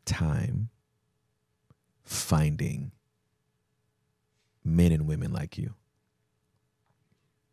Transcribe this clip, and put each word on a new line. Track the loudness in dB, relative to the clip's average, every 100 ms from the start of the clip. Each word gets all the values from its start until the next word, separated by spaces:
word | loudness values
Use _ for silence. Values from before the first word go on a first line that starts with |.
time | -6 -2 0 0 -2 -2 -4 _ _ _ _ _ _ _ _ _ _ _ _ _
finding | -12 -8 0 2 2 0 -4 -6 -10 -14 _ _ _ _ _ _ _ _ _ _ _ _ _ _ _ _
men | 0 6 6
and | 4 0
women | -2 -4
like | -4 -6 -6
you | -8 -10 _ _ _ _ _ _ _ _ _ _ _ _ _ _ _ _ _